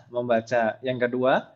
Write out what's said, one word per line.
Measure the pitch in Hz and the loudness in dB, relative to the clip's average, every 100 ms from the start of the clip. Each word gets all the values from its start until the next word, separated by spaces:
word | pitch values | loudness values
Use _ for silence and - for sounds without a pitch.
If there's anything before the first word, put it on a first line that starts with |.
| - | -8
membaca. | 120 123 113 113 123 110 - | -6 0 0 2 0 0 -2
Yang | 131 127 | -6 -2
kedua | 123 127 127 170 - | -2 0 2 2 -2